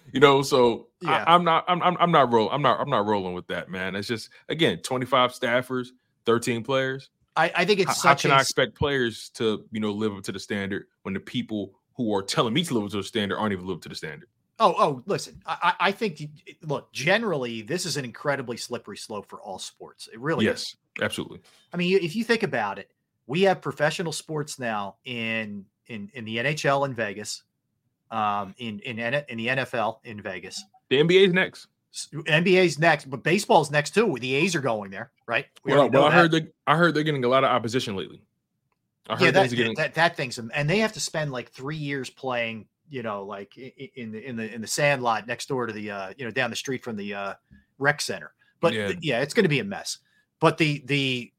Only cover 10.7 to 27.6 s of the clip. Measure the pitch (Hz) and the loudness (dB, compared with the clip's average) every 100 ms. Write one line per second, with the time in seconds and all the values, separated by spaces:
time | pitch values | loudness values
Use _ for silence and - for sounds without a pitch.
10.7 | 98 - _ 104 95 - 123 120 107 98 | -6 -10 _ -8 -8 -6 -8 -6 -6 -8
11.7 | _ _ - 113 104 98 - 170 220 170 | _ _ -6 -2 -2 -2 0 0 0 0
12.7 | 120 101 104 95 110 101 90 107 95 92 | -2 -2 -6 -6 -4 -2 -2 -2 -4 -6
13.7 | 85 - - 78 78 - _ _ - 214 | -8 -10 -12 -12 -14 -18 _ _ 2 2
14.7 | - 180 131 185 165 - - - 160 170 | 4 2 0 -4 -6 -6 -14 -10 -2 -2
15.7 | - 180 196 220 151 151 151 - 156 165 | 0 0 0 -4 -6 -12 -14 -20 -14 -8
16.7 | 131 - 113 143 208 233 151 120 113 107 | -8 -8 -6 0 0 0 -4 -4 -8 -6
17.7 | 175 175 143 123 - 151 135 120 113 - | -6 -4 -6 -8 -6 -4 -4 -4 -10 -8
18.7 | 117 - 101 - 104 - 101 104 92 - | -10 -10 -16 -12 -10 -12 -14 -14 -12 -14
19.7 | - 80 - - 113 139 143 107 - - | -16 -20 -20 -20 -8 -4 0 0 0 -6
20.7 | - _ - 107 - - - _ _ _ | -14 _ -6 -4 -4 -10 -12 _ _ _
21.7 | 175 175 190 170 208 226 226 196 131 104 | -4 2 2 2 -2 0 0 0 -2 -2
22.7 | 98 - _ _ _ - 156 190 185 156 | -6 -12 _ _ _ -6 2 4 2 -2
23.7 | 135 151 151 165 151 - 156 147 - 120 | 0 0 0 -4 -6 -8 -8 -8 -6 -4
24.7 | 107 101 - 131 120 113 113 107 101 95 | -4 -6 -10 -10 -6 -2 -2 -4 -8 -14
25.7 | _ - 113 101 135 110 113 127 151 147 | _ -14 -12 -12 -12 -8 -4 -2 0 2
26.7 | 139 139 120 107 101 104 - _ _ | 2 0 -2 -4 -6 -10 -12 _ _